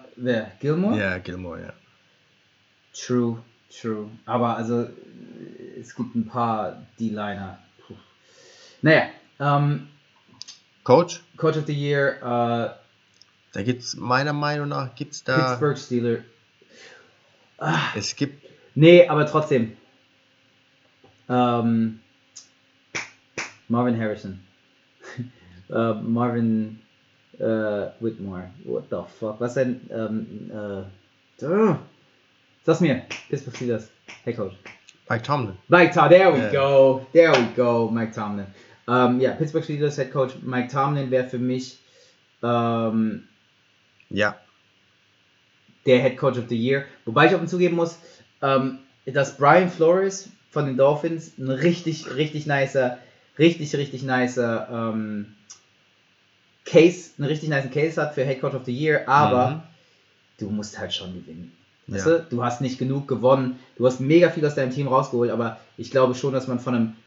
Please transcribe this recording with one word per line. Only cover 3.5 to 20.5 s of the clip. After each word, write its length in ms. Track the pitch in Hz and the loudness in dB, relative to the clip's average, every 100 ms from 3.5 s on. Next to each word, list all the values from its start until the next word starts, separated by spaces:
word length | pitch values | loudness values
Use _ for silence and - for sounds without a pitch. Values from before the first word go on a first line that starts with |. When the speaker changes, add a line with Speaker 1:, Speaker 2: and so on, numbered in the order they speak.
| _ _ - | _ _ -12
Speaker 1:
true. 280 | 117 107 107 113 - | -8 -8 -10 -14 -6
Aber 320 | 117 117 113 | -2 -2 -4
also, 300 | 113 120 117 - - - - - - - - - | -4 -4 -4 -10 -20 -20 -20 -20 -20 -20 -20 -20
es 160 | 117 - | -16 -12
gibt 180 | 117 117 | -8 -6
ein 120 | 107 | -6
paar 580 | 123 117 110 90 - - - | -4 -4 -4 -6 -10 -18 -10
D-Liner. 580 | 113 104 104 98 95 92 _ _ - | -8 -6 -8 -10 -12 -16 _ _ -20
Puh. 80 | 90 _ _ _ _ - - - _ | -20 _ _ _ _ -20 -20 -20 _
Naja, 280 | 147 151 - - _ - | 4 4 2 -6 _ -6
ähm, 480 | 143 143 147 143 - _ _ _ _ - - - _ _ | -2 0 0 -2 -8 _ _ _ _ -20 -20 -20 _ _
Speaker 2:
Coach? 380 | - 135 170 - _ - | 4 6 4 -4 _ -4
Speaker 1:
Coach 200 | 156 151 | -2 0
of 80 | 147 | -2
the 80 | |
Year, 440 | 143 143 143 139 - | -4 -2 0 -2 -2
äh, 540 | 120 120 120 117 113 - _ _ _ _ _ _ _ | -4 -2 0 -2 -4 -8 _ _ _ _ _ _ _
Speaker 2:
Da 100 | - | -6
gibt's, 320 | 107 120 120 - | -4 -4 -6 -8
meiner 380 | 113 127 147 | -2 -2 -2
Meinung 360 | 147 147 147 143 | -4 -4 -4 -6
nach 260 | 143 127 - | -8 -8 -12
gibt's 280 | 143 - | -14 -10
da 260 | - 131 131 | -2 0 0
Speaker 1:
Pittsburgh 280 | 120 147 131 | 0 -2 -4
Steelers. 460 | - 123 117 117 - _ _ _ _ - - - _ _ _ _ _ - | -4 -4 -2 -4 -8 _ _ _ _ -20 -20 -20 _ _ _ _ _ -8
Ah. 340 | 156 160 139 107 | -4 -2 -4 -6
Speaker 2:
Es 200 | 92 - | -8 -6
gibt 260 | 143 - - _ _ 139 | -6 -8 -20 _ _ 6
Speaker 1:
Nee, 320 | 160 175 170 | 10 10 8
aber 180 | 151 147 | 4 0
trotzdem. 500 | 156 - 131 107 - _ _ _ _ _ _ _ | 0 0 0 -2 -8 _ _ _ _ _ _ _